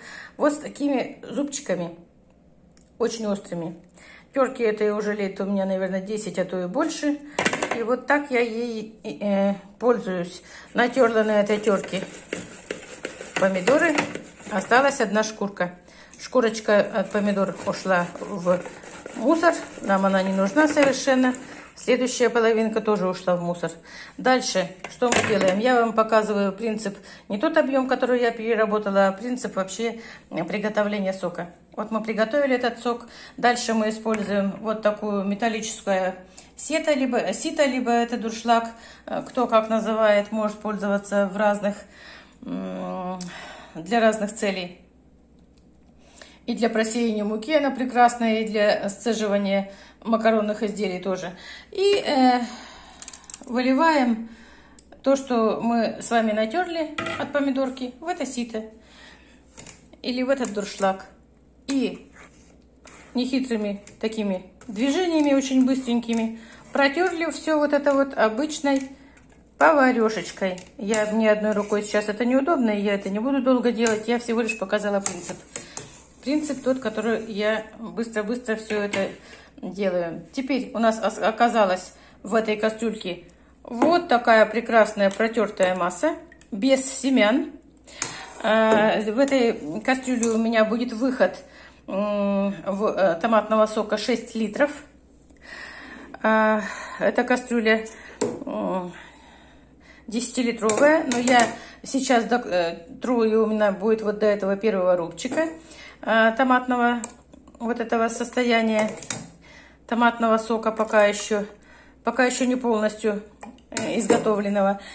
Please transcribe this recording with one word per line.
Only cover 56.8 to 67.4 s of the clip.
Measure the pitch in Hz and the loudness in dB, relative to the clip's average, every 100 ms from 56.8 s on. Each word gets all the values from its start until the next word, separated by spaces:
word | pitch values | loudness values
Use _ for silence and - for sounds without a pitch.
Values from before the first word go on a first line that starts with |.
| 302 - - - | -2 -2 -4 -6
от | 277 | -4
помидорки, | 294 277 262 262 262 254 - | -2 0 0 -2 -4 -10 -8
в | 320 | -6
это | 349 269 | -4 -4
сито | 247 233 220 220 - - - - - - - _ - - - - - | -6 -6 -6 -8 -16 -20 -20 -20 -20 -20 -20 _ -20 -20 -20 -20 -12
или | - 247 | -6 -4
в | 254 | -2
этот | 269 220 | -2 -2
дуршлаг. | 202 196 - 196 190 - - _ _ _ _ - | -6 -8 -2 -2 -2 -8 -20 _ _ _ _ -4
И | 277 214 165 - - - - - - _ _ - - - | -2 -2 -4 -18 -20 -20 -20 -20 -20 _ _ -20 -20 -6
нехитрыми | 240 262 262 262 226 208 202 - - | -4 0 0 0 -2 -4 -6 -12 -8
такими | 220 220 202 185 - - - | -6 -2 -2 -2 -6 -20 -12
движениями, | 202 277 311 359 320 285 | -2 0 2 2 2 4
очень | 269 262 262 254 | 4 4 4 4
быстренькими, | 262 240 240 233 226 226 - - - - | 2 0 -2 0 -2 -2 -6 -16 -20 -6
протерли | 262 277 277 370 339 330 | 0 2 2 0 0 -4
все | - | -4